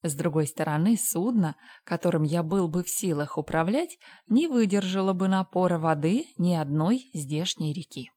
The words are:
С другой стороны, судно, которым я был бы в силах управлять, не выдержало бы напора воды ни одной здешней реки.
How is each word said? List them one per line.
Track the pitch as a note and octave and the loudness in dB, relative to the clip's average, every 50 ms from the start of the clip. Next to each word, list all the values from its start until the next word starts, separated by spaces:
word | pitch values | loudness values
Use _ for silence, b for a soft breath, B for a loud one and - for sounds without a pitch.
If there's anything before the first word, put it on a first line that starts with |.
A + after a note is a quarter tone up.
| - | -4
С | E3+ C#3+ | -4 -4
другой | C#3+ - F3 D3 D#3+ D3+ | -2 -2 0 0 0 -2
стороны, | C#3+ - - D#3 D#3 D3+ D3+ E3 G3+ A#3 | -2 -2 -4 -4 -2 0 2 2 2 2
судно, | G3+ - - - E3+ F3+ A#3 B3+ A3 F3+ D#3 C#3+ B B B B B B | 2 0 -2 -2 -2 0 0 2 2 2 0 -2 B B B B B B
которым | - E3+ E3+ - F3+ E3 D#3+ D3+ | -6 -6 -2 0 0 0 2 0
я | D3 D3+ E3+ E3+ | 0 0 -2 -2
был | D#3+ F3 G3 F#3 E3+ | 0 0 0 0 0
бы | D3+ F3 F3 | -2 -4 -4
в | - | -4
силах | - - - F#3 D#3+ D3 D3 C#3+ - | -6 -4 -2 -2 -2 -2 -2 -4 -4
управлять, | - D3 - - D#3+ E3 F3 G#3+ C#4 F4 F4 - B B B B B B - | -8 -6 -2 -2 0 0 2 0 -2 -2 -4 -10 B B B B B B 2
не | G#3+ B3 E4 | 2 2 2
выдержало | E4 C4+ A#3+ A3+ G3+ F#3+ G3+ G3 F#3 F#3 G3 F#3+ G3 F#3+ | 2 2 2 2 2 2 0 0 0 -2 0 0 0 0
бы | F3+ F#3+ F#3+ | 0 2 2
напора | F#3+ F#3+ F#3+ - - F3+ F#3 F3+ F3 E3 | 2 2 0 0 0 0 2 2 2 2
воды | D#3 E3 D#3+ D3 D3 D#3+ F#3+ B3+ E4 - _ - | 2 0 0 2 2 0 0 0 -2 -6 _ 0
ни | F3 F3 F3 | 2 2 2
одной | E3 D#3 C#3 C#3+ D#3 D#3 F3 A#3 B3+ B3+ _ _ | 2 0 0 0 0 2 2 2 0 -2 _ _
здешней | D#3+ D3 C3+ D3+ D3+ F3 F#3 - - D#3+ D3+ D3 | -8 -6 -4 -4 -4 -2 -4 -4 -4 -4 -4 -4
реки. | F#3+ E3+ _ - - B2+ - _ | -6 -8 _ -12 -14 -14 -14 _